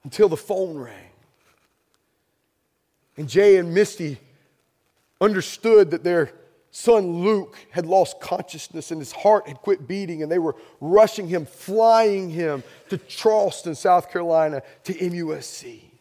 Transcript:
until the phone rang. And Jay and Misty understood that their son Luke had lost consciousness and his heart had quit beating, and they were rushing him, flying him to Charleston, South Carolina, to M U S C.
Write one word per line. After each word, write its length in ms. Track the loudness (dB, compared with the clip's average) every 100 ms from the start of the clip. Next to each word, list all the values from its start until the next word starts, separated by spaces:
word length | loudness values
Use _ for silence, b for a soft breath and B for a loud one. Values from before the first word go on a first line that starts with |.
until 240 | -14 2 2
the 80 | 2
phone 420 | -6 -6 -4 -8
rang. 320 | -14 -18 -20 _ _ _ _ _ _ _ _ _ _ _ _ _ _ _ _ _ _ _ _ -14
And 120 | -2
Jay 280 | 2 6 6
and 180 | 4
Misty 460 | 0 0 -2 -10 -10 _ _ _ _ _ _ _ _ _ _
understood 720 | 0 0 -6 -4 4 6 6
that 140 | 0
their 280 | 0 0 0 -6 _ _ _
son 540 | -6 2 2 2 -4
Luke 320 | 0 -2 -4 -18 _
had 140 | -8
lost 360 | 0 0 0 -4
consciousness 720 | -8 -8 -8 -16 -14 -14 -12
and 80 | -12
his 100 | -12
heart 380 | -2 2 2 0
had 100 | -12
quit 300 | -4 -4 -4
beating, 340 | -10 -8 -8
and 80 | -4
they 80 | -2
were 160 | -2 -6 B B
rushing 460 | 0 4 4 2 -6
him, 200 | -6 -6
flying 840 | -16 -6 2 4 4 4 0 -6
him 320 | -6 -4 -6 -10 B _
to 60 | -10
Charleston, 760 | _ -2 0 2 0 -4 -10
South 340 | -4 2 2 2
Carolina, 540 | -6 0 2 2 -2 b b
to 120 | -12 -6
M 100 | -6
U 200 | -6 -6
S 140 | -8 -10
C. 400 | -16 -18 -20 _ _